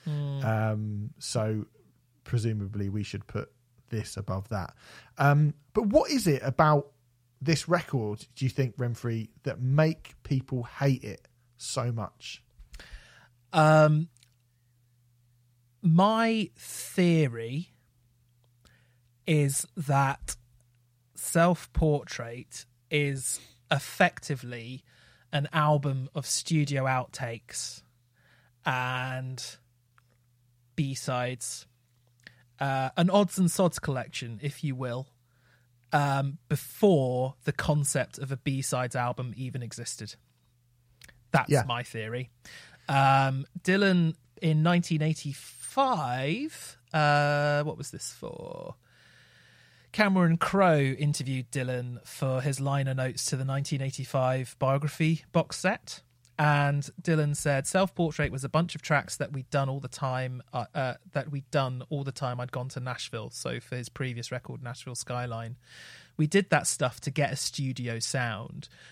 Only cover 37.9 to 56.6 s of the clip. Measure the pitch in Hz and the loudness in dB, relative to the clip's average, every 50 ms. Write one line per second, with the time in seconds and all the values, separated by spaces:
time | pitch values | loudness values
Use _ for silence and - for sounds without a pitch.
37.9 | - 135 120 - - - 143 131 139 - - 143 135 135 135 - - 123 127 123 | 0 0 -2 -4 -6 -8 -8 -6 -6 -4 -4 -2 -2 -2 -2 -2 -2 -2 -2 -2
38.9 | - 127 120 123 123 - 127 123 101 123 131 123 - 127 120 110 - 120 117 - | -2 -2 -2 -2 -2 -4 -6 -8 -8 -8 -8 -8 -8 -8 -8 -10 -10 -10 -10 -10
39.9 | - - 110 98 - - _ _ _ _ _ _ _ _ _ _ _ _ _ _ | -10 -10 -12 -14 -14 -18 _ _ _ _ _ _ _ _ _ _ _ _ _ _
40.9 | _ _ - - - _ _ _ - 139 123 - 143 131 107 127 117 120 120 - | _ _ -20 -20 -20 _ _ _ 0 0 2 2 2 2 2 0 -4 -6 -8 -8
41.9 | - 113 107 110 117 127 127 - _ _ - - - - - - - - _ - | -8 -8 -8 -6 -6 -8 -8 -10 _ _ -20 -20 -20 -20 -20 -20 -20 -12 _ 2
42.9 | 143 139 139 135 135 135 135 135 135 135 139 - - - - 180 185 202 202 196 | 4 6 6 8 6 6 6 4 0 -2 -6 -8 -12 -4 0 2 4 4 4 6
43.9 | 185 180 165 160 - - _ _ _ - 180 160 156 156 156 170 175 175 175 - | 6 4 4 2 0 -4 _ _ _ -2 0 2 4 4 4 4 4 4 2 2
44.9 | 165 151 151 160 151 - - 143 135 - - - - - - - - 269 269 262 | 0 0 0 0 -2 -2 -6 -10 -10 -10 -14 -20 -18 -16 -16 -4 0 2 2 2
45.9 | 240 165 143 123 123 131 135 143 180 247 294 320 - - - - - _ _ _ | 2 0 -2 -2 -2 -2 -2 -2 -2 -2 -4 -8 -10 -12 -16 -18 -20 _ _ _
46.9 | - 156 151 147 147 147 143 147 147 147 147 147 147 147 147 151 - - 143 - | 0 2 4 4 4 4 4 4 2 2 2 2 2 0 0 -2 -4 -8 -10 -12
47.9 | - - - - - - - - - - - 50 50 50 50 - - _ _ _ | -12 -12 -12 -14 -12 -12 -12 -12 -12 -12 -12 -12 -12 -12 -12 -14 -16 _ _ _
48.9 | _ _ _ _ _ - - _ _ _ _ _ _ _ _ _ _ _ _ _ | _ _ _ _ _ -20 -20 _ _ _ _ _ _ _ _ _ _ _ _ _
49.9 | - - 214 196 190 185 175 165 165 170 - - - 196 190 175 156 143 139 131 | 0 2 4 4 6 6 6 6 4 2 2 2 4 6 6 6 6 6 4 2
50.9 | 135 - 147 147 143 - 123 135 131 131 120 - - 135 127 127 127 123 123 123 | 0 0 0 0 0 0 -2 -4 -4 -4 -4 -4 -4 -4 -2 -2 -4 -4 -6 -6
51.9 | 123 120 - - - - 139 131 131 131 127 143 131 131 139 139 139 139 135 135 | -10 -12 -14 -14 -8 -4 -2 0 0 0 0 -2 -2 0 0 0 0 0 0 0
52.9 | 131 131 131 127 120 - - - 147 131 131 135 135 139 143 - 151 135 135 131 | 0 -2 -2 -4 -4 -4 -4 -4 -4 -2 -2 -2 -2 -2 -2 -2 -4 -4 -4 -4
53.9 | - - 127 - - 135 127 127 131 131 127 - - - 135 131 139 143 151 143 | -6 -8 -6 -2 0 0 2 2 0 0 -4 -6 -4 -2 2 2 2 2 0 -2
54.9 | - - 160 160 165 - - - - 165 151 - - - - 185 220 - - - | -2 0 2 2 2 0 -2 0 0 0 0 0 -2 -4 -2 -2 -2 -2 -6 -14
55.9 | - - - _ _ _ _ _ _ - 147 151 147 143 | -18 -18 -18 _ _ _ _ _ _ 2 4 4 6 6